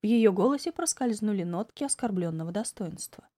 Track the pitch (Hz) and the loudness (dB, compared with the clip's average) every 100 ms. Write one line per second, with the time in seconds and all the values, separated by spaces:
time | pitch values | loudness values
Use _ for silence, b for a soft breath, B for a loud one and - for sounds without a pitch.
0 | 214 233 220 190 220 277 349 - 339 - | 4 6 6 6 2 2 -4 -4 -4 -2
1 | 247 208 214 202 175 175 226 - 285 - | -2 0 -2 -2 -2 -4 -6 -6 -6 -2
2 | 240 185 170 160 165 185 233 - 180 185 | -2 0 -2 -4 -4 -4 -6 -8 -10 -10
3 | - - _ | -14 -18 _